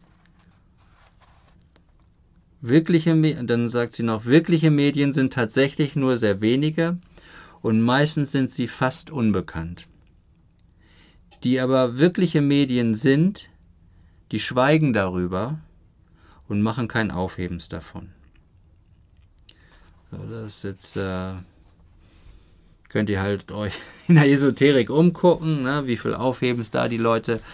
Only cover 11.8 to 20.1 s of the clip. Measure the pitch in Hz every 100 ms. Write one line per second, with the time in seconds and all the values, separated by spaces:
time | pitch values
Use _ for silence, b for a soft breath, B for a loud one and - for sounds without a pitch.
11.8 | 123 123 175 180 180 151 143 143 135 123
12.8 | 117 107 127 143 180 - - _ _ _
13.8 | _ b b b b 110 - 127 135 160
14.8 | 151 107 95 90 90 92 117 156 - _
15.8 | _ _ _ b b b b 104 110 110
16.8 | 113 117 110 87 92 - 87 87 - 87
17.8 | - 92 85 - _ _ _ _ _ _
18.8 | _ _ _ _ _ _ _ b b b
19.8 | b b -